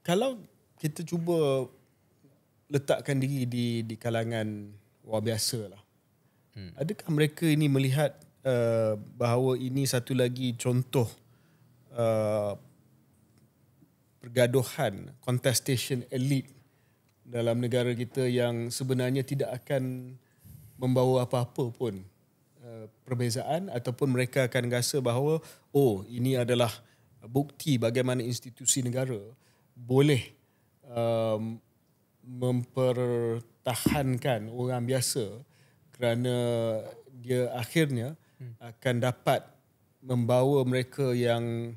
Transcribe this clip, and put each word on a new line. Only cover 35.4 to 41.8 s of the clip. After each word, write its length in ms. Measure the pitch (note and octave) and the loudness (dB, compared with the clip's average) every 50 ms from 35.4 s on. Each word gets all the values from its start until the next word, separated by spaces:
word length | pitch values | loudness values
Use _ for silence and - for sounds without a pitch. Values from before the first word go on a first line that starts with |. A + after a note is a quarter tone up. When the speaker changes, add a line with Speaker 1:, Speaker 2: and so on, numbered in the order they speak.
| C#3+ _ _ _ _ _ _ _ _ _ - | -18 _ _ _ _ _ _ _ _ _ -8
Speaker 1:
kerana 400 | - B2 A#2+ A#2 A#2+ B2 B2 B2 B2 A#2+ A#2+ A#2+ A#2 A2+ A2+ A2 A2 G#2+ G#2+ G#2 - - - C3+ | -2 0 0 0 0 0 0 0 0 0 0 0 0 0 0 -2 -4 -6 -10 -16 -18 -20 -20 -20
dia 320 | B2+ A#2+ B2+ B2+ B2 B2 A#2 B2+ | -18 -4 -2 0 0 0 0 -2
akhirnya 640 | A#2 A2+ - - E3 D#3+ C#3+ C3 A#2 A2+ C#3 D#3+ _ _ _ _ | -4 -6 0 2 2 2 2 0 -2 -4 -4 -8 _ _ _ _
Speaker 2:
Hmm. 240 | _ C3 B2 A#2 - | _ -16 -16 -16 -16
Speaker 1:
akan 360 | A#2+ A#2 A2+ _ - C3 A#2+ A#2+ | -16 -18 -18 _ -2 0 0 2
dapat 400 | B2 B2+ B2 - - D#3 C3+ A#2+ - - - _ _ _ _ _ _ _ _ _ - | 2 0 -2 0 2 2 2 2 0 -8 -20 _ _ _ _ _ _ _ _ _ -6
membawa 640 | C3 B2+ B2 A#2 A#2 B2 B2+ B2+ C#3 D3 C#3 B2+ | -2 -2 0 2 4 4 4 4 4 4 4 2
mereka 480 | B2+ B2+ B2+ B2 - - - C#3 B2+ B2 | 2 0 0 -2 -4 -4 -2 0 0 2
yang 560 | B2 A#2+ A#2 A#2 A#2 A#2 A#2 A#2 A#2 A#2 A#2 A#2 A2 | 2 2 2 2 2 0 -2 -4 -4 -6 -8 -12 -14